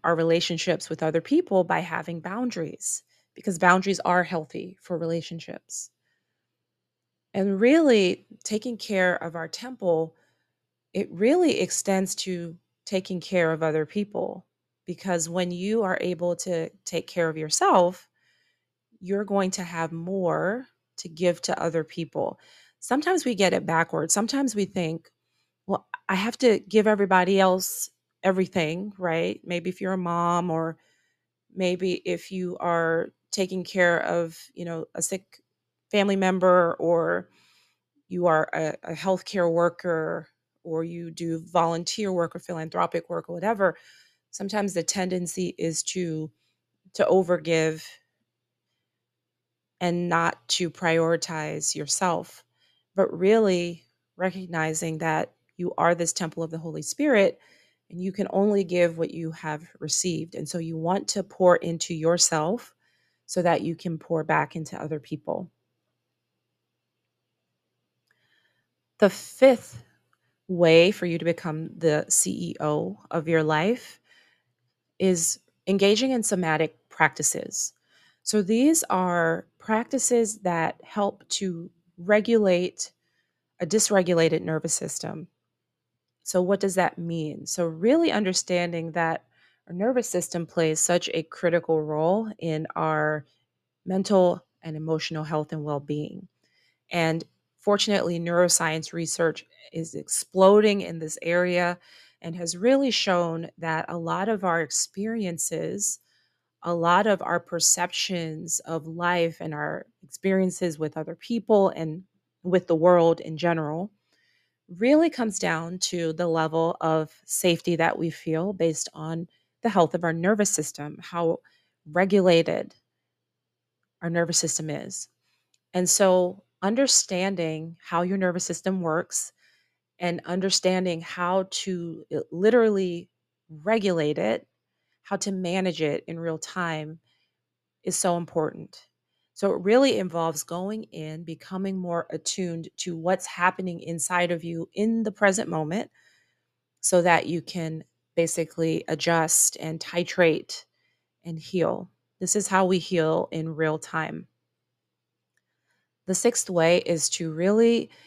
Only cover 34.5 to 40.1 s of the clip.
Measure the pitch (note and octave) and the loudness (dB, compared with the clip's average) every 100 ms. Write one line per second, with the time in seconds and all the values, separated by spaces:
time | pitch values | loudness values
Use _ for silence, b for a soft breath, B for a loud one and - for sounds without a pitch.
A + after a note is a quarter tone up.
34.5 | - E3+ E3 - - E3 F#3+ _ _ _ | -12 -10 -8 -10 -6 -6 -6 _ _ _
35.5 | _ _ _ _ G#3 G3+ G3 F#3 F#3+ F#3 | _ _ _ _ 0 2 2 2 4 6
36.5 | F3+ E3+ - E3 E3+ E3 F3 - b b | 6 4 0 2 2 2 -2 -4 b b
37.5 | b b b _ _ - F3+ F3 D#3 - | b b b _ _ -10 -2 2 4 2
38.5 | - D#3 - - D#3 F#3 F#3 - G3 F3 | -2 -4 -4 -10 -6 -2 -2 -2 0 2
39.5 | E3 E3+ E3+ F3+ D#3+ D#3+ | 4 2 0 -4 -2 -2